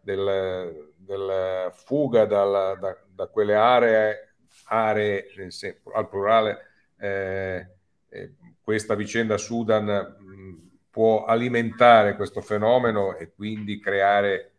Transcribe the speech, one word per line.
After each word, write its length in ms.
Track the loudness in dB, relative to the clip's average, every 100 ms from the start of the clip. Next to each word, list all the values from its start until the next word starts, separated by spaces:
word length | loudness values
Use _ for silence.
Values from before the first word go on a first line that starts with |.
del, 880 | -6 -4 -2 -2 -4 -6 -10 -14 -20
del 760 | _ -12 -8 -4 -4 -4 -4 -6
fuga 540 | -10 -6 -2 2 2 4
dalla, 500 | 2 2 0 -2 -4
da, 160 | -8 -10 _
da 160 | -12 -6
quelle 260 | -2 2
aree, 800 | 4 4 4 4 4 2 -2 -14 _ _ _ -4
aree 640 | 0 0 0 0 -2 -8 -16
nel 140 | -16
sen-, 300 | -12 -14 -14 -8
al 140 | -8 -6
plurale, 480 | -2 2 2 2 -6 -12 _ _ _
eh, 680 | -6 -6 -4 -6 -6 -8 -12 _ _ _ _
eh, 220 | -18 -18 _ -20 _
questa 320 | -4 -4 -2
vicenda 440 | -4 -2 -2 -2 -2
Sudan, 480 | -4 -6 0 0 0
mh, 840 | -4 -6 -16 -20 -20 -20 -20 -20 _ _
può 340 | 0 2 2
alimentare 920 | 2 0 0 -2 -2 4 8 8 6 0
questo 260 | -6 -8
fenomeno 760 | -4 0 2 2 2 0 -2 -4
e 160 | -16
quindi 460 | _ -10 -10 -10 -8
creare 720 | -2 0 2 2 2 -2 -6